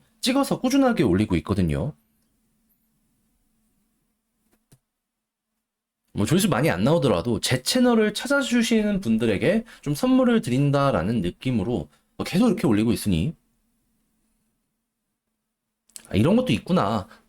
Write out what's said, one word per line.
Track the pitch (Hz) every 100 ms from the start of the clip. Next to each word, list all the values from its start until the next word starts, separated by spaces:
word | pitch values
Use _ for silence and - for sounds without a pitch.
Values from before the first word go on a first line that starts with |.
| _ -
찍어서 | 247 269 277 -
꾸준하게 | 254 277 254 226
올리고 | 120 92 107 82
있거든요. | - 98 85 71 120 - _ _ _ _ _ _ _ _ _ _ _ _ _ _ _ _ _ _ _ _ _ _ _ _ _ _ _ _ _ _ _ _ _ _ _ _ _ _ _ _ _
뭐 | - 107
조회수 | 160 202
많이 | 120 151
안 | 87
나오더라도 | 120 165 135 87 117 104
제 | - 127
채널을 | - 254 247 226 214
찾아주시는 | 208 247 277 262 240 233 220 208 196
분들에게 | 113 110 113 92 127 226 - -
좀 | 143
선물을 | 147 254 262 247 226
드린다라는 | 120 127 143 139 139 101 90 120
느낌으로 | 170 - 131 117 104 107 71 _ _ - -
계속 | 175 240
이렇게 | - 156
올리고 | 104 113
있으니, | 92 104 82 123 - _ _ _ _ _ _ _ _ _ _ _ _ _ _ _ _ _ _ _ _ _ _ _ _ _ - -
아, | 95
이런 | 139 233
것도 | 247
있구나. | 117 - 175 101 110 - -